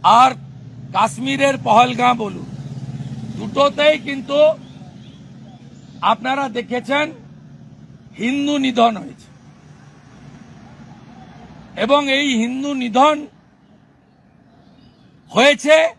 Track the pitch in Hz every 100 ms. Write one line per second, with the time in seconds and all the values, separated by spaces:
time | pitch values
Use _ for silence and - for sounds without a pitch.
0 | 165 226 262 254 - - - - - 185
1 | 226 226 262 269 277 262 233 220 247 240
2 | 247 240 208 180 - - - - - -
3 | - - - - 214 277 285 285 302 302
4 | 285 277 220 285 302 - - - - -
5 | - - - - - - - - - -
6 | 190 226 247 269 269 226 196 247 - 285
7 | 311 - - - - - - - - -
8 | - - 226 277 285 294 262 247 233 208
9 | 143 - - - - - - - - -
10 | - - - - - - - - - -
11 | - - - - - - - - 220 285
12 | 277 269 285 233 233 262 285 269 240 226
13 | 294 294 294 _ _ _ _ _ _ _
14 | _ _ _ _ _ _ _ _ - _
15 | _ _ _ - 269 277 285 320 330